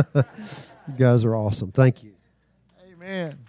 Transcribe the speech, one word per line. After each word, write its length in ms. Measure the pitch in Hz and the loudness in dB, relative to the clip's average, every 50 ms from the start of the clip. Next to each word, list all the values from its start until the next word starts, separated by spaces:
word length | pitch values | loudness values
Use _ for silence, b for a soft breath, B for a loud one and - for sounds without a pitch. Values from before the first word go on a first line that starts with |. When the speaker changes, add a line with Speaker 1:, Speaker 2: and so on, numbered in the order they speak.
| 147 - - 147 131 - B B B B B B B B B B _ - | 2 2 0 -2 -2 -2 B B B B B B B B B B _ -12
Speaker 1:
You 60 | 139 | -2
guys 260 | 123 131 123 120 120 110 | 2 4 4 4 4 2
are 100 | 117 113 | 0 -2
awesome. 340 | 110 107 104 101 - 107 95 | -2 -2 -2 -4 -4 -6 -4
Thank 320 | - - 131 127 120 - - | 2 4 4 4 4 0 -6
you. 120 | 107 101 _ _ _ _ _ _ _ _ _ _ _ _ 185 185 - | -20 -20 _ _ _ _ _ _ _ _ _ _ _ _ _ _ -20
Speaker 2:
Amen. 480 | - 165 175 185 196 185 175 156 143 143 123 | -20 -20 -14 -10 -8 -6 -6 -8 -10 -14 -18